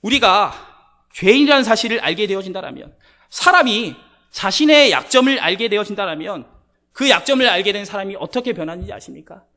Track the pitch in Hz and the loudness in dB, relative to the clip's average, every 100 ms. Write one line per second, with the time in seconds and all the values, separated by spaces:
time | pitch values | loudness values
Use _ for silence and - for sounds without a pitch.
0 | 202 269 226 190 190 - - _ _ _ | -2 2 4 2 0 -6 -20 _ _ _
1 | _ - 185 262 285 277 220 226 233 226 | _ -2 4 4 6 4 2 0 0 -2
2 | 143 170 208 196 190 185 175 - - _ | -4 -4 -4 -4 -6 -12 -12 -14 -20 _
3 | _ _ _ - - 359 262 214 208 123 | _ _ _ 0 2 4 2 0 -4 -12
4 | _ _ _ - 196 190 302 294 277 139 | _ _ _ -6 -4 0 4 6 6 2
5 | - 262 262 269 160 190 226 208 208 202 | 2 2 2 0 -2 -2 -2 -2 -4 -6
6 | 196 156 170 180 120 _ _ _ _ - | -6 -6 -10 -12 -14 _ _ _ _ -4
7 | 269 208 - 269 254 180 196 202 196 208 | 2 2 2 2 2 2 -2 -4 -8 -10
8 | 196 196 170 254 247 214 160 175 185 - | -10 -10 -6 -6 -6 -8 -8 -10 -14 -14
9 | - 135 - 180 _ | -18 -20 -20 -20 _